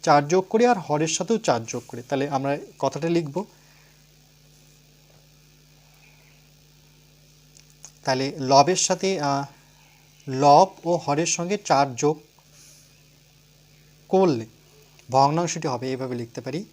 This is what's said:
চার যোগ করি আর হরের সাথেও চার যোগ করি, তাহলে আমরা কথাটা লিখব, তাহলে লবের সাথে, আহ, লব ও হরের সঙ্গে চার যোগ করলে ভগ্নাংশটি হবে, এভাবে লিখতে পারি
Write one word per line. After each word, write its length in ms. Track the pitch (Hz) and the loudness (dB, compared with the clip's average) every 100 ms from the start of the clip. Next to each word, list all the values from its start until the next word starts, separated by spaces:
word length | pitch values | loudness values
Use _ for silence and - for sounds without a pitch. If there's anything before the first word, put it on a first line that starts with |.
| - | 4
চার 160 | 147 143 | 4 4
যোগ 120 | 180 185 | 0 0
করি 120 | 220 240 | 2 2
আর 80 | 226 160 | 2 0
হরের 260 | 151 160 - | -2 -2 -4
সাথেও 200 | 180 226 220 | -2 -2 0
চার 140 | 120 117 | -2 -2
যোগ 120 | 113 - | -12 -12
করি, 120 | - 120 | -16 -6
তাহলে 160 | 139 139 139 | -4 -2 -2
আমরা 160 | 139 143 - - | -4 -6 -8 -6
কথাটা 260 | 135 147 165 170 | -4 -4 -2 -2
লিখব, 180 | 151 139 208 _ _ _ _ _ _ _ _ _ _ _ _ _ _ _ _ _ _ _ _ _ _ _ _ _ - _ _ _ _ _ _ _ _ _ _ _ _ _ _ - - _ - _ | -2 -8 -10 _ _ _ _ _ _ _ _ _ _ _ _ _ _ _ _ _ _ _ _ _ _ _ _ _ -20 _ _ _ _ _ _ _ _ _ _ _ _ _ _ -20 -20 _ -20 _
তাহলে 220 | - 131 135 156 131 | -6 -4 -4 -6 2
লবের 280 | 135 143 185 - | 4 4 2 -2
সাথে, 220 | 185 190 185 143 | -2 -2 -2 -2
আহ, 160 | 139 143 - _ _ _ _ _ _ - 131 | -4 -6 -14 _ _ _ _ _ _ -10 2
লব 260 | 143 143 190 - 165 | 6 6 6 0 -4
ও 20 | 170 | -4
হরের 260 | - 147 165 - | -2 -2 -2 -4
সঙ্গে 200 | 175 202 - | -4 -6 0
চার 180 | 139 139 120 | 2 2 0
যোগ 140 | 147 160 - _ _ - - - _ _ _ _ _ _ _ _ _ _ _ _ _ | -2 -2 -10 _ _ -20 -20 -20 _ _ _ _ _ _ _ _ _ _ _ _ _
করলে 320 | 185 185 127 113 - _ - _ _ - 131 | 2 2 0 -6 -16 _ -20 _ _ -2 4
ভগ্নাংশটি 520 | 139 160 170 170 160 | 4 2 -4 -4 -6
হবে, 120 | 123 127 131 | -6 -6 -6
এভাবে 200 | 131 123 | -6 -8
লিখতে 200 | 117 - 120 | -10 -12 -10
পারি 160 | 147 220 | -10 -10